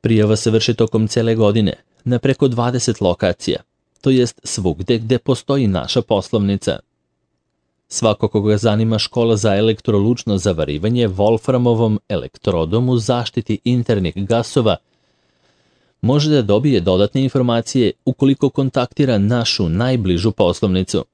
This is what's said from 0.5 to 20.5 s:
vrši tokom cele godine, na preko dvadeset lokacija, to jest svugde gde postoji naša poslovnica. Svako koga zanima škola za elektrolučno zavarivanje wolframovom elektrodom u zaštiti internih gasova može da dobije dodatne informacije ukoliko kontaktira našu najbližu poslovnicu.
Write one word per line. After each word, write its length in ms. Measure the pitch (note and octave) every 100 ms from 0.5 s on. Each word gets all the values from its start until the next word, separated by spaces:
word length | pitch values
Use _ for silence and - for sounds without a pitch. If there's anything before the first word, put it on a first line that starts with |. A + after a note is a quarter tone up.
vrši 220 | A2 -
tokom 340 | A2+ A2+ A2 A2
cele 280 | - A2+ A2+
godine, 380 | G#2 A2 G#2 - _ _
na 160 | - B2
preko 280 | C3+ C3+ C#3
dvadeset 540 | A#2+ A#2+ B2 - G#2+
lokacija, 580 | F#2+ F2 F#2 F2 - - _ _ _ _
to 80 | -
jest 320 | C3 B2 -
svugde 540 | - - F#2 D#2+ F#2+ A#2
gde 200 | A2+ A#2+
postoji 500 | - B2+ - C#3+ A2+
naša 340 | F#2 B1 C3
poslovnica. 760 | - G#2 - A2+ G2+ G2+ - D2 _ _ _ _ _ _ _ _ _ _ _
Svako 400 | - A2+ G#2 G#2+
koga 300 | G#2+ G#2 G#2
zanima 420 | A#2 G#2+ A2+ A2
škola 380 | - - A#2 A2
za 180 | G#2 G2
elektrolučno 840 | A2 G#2+ - G#2 G#2 A#2+ - G2
zavarivanje 680 | G2+ E2 D2 D2+ G2+ B2 A2+
wolframovom 920 | F#2 G#2 A2+ - B2+ B2 A2+ A2+ G#2+ _
elektrodom 800 | F#2+ B1+ - - F2 D#2+ G#2+ B2+
u 80 | B2
zaštiti 600 | G#2+ B2 A#2+ - - G#2+
internih 500 | - B2 A#2 G#2+ F2 F2+
gasova 600 | G2 E3 - - A2 F2+ _ _ _ _ _ _ _ _ _ _ _ _
može 280 | A2 C#3+ D3+
da 120 | D3+
dobije 380 | G#2 G#2 D3 A#2
dodatne 420 | E2+ F#2 G2+ C3+
informacije 680 | C3+ C3+ B2 A#2 A#2 C3+ G#2+ - -
ukoliko 440 | B2+ C3+ C3+ C#3
kontaktira 680 | - C3+ - B2 - C#3 A2
našu 520 | G2+ B2 A2+ - F2
najbližu 640 | F2 B2 B2+ F#2 E2+ G#2+
poslovnicu. 720 | - F#2